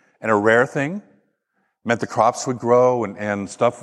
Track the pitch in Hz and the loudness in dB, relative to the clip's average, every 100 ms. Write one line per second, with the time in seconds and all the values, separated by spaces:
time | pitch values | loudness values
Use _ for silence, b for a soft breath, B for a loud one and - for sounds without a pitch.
0 | b b 110 107 107 117 135 151 139 202 | b b 0 2 4 4 2 -2 -6 -8
1 | - _ _ _ _ _ _ _ 113 117 | -14 _ _ _ _ _ _ _ -4 -4
2 | - 120 113 - - 123 117 123 127 123 | -2 0 0 0 -6 -6 2 4 4 2
3 | 104 101 104 101 95 - 196 202 | -4 -6 -6 -6 -8 -2 -2 -2